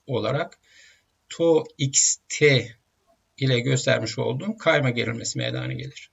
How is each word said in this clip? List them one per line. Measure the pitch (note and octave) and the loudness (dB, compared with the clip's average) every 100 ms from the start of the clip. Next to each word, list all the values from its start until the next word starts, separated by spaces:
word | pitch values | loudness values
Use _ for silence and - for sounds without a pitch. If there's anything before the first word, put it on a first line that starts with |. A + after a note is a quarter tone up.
| - | -6
olarak | A#2+ G#2+ C#3+ F#3 - _ _ - _ _ _ _ | -4 -2 -2 -4 -10 _ _ -20 _ _ _ _
tau | - E3+ D#3+ - - C#3 | 0 4 4 2 -4 0
xt | C#3+ - - _ - D3 C3 A2 - _ _ _ _ _ - | 2 2 0 _ 2 4 4 0 -10 _ _ _ _ _ -4
ile | C3+ A#2+ | 0 0
göstermiş | B2 C3+ - A#2+ A2+ - | 2 0 2 0 -2 -4
olduğum | A#2+ C3 G3 A3 | -4 -4 -6 -2
kayma | E3 D3 C3 | 0 2 2
gerilmesi | A#2+ A2+ A#2 - B2 | 0 -4 -4 -6 -6
meydana | A#2+ B2+ B2+ | -4 -4 -6
gelir. | B1 C2 - - | -8 -10 -16 -20